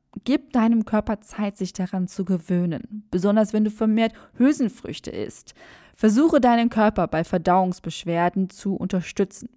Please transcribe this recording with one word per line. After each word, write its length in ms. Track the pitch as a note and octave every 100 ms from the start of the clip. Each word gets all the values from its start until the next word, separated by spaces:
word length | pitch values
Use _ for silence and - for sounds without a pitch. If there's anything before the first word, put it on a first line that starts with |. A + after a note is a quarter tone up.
| _ -
Gib 300 | - C#4+ -
deinem 320 | A#3+ A3+ A3+ G#3
Körper 360 | G#3+ G#3+ G#3
Zeit, 360 | - - G#3 -
sich 160 | F#3
daran 340 | - F#3 F#3+ F3+
zu 180 | - F#3
gewöhnen, 840 | F3+ - F3+ F3 D#3 - G#3+ -
besonders 440 | F#3 G3+ G#3+ G#3+
wenn 100 | G#3+
du 80 | G#3+
vermehrt 420 | G#3+ A3 G#3+ A3+ - - -
Hülsenfrüchte 720 | B3+ D4 A3+ - - D3+ -
isst. 460 | F#2 - - - - - - _ -
Versuche 400 | A3 G#3+ D#4+ D4+
deinen 300 | A#3+ A#3 A#3
Körper 380 | A3 G#3+ G#3 E3
bei 180 | D#3+ E3+
Verdauungsbeschwerden 1200 | F3+ F3+ F3+ F#3 F3 E3 - F3 E3+ F3 F#3+ F#3
zu 240 | - G3
unterstützen. 760 | F#3+ F#3 F#3 - - F#3+ - -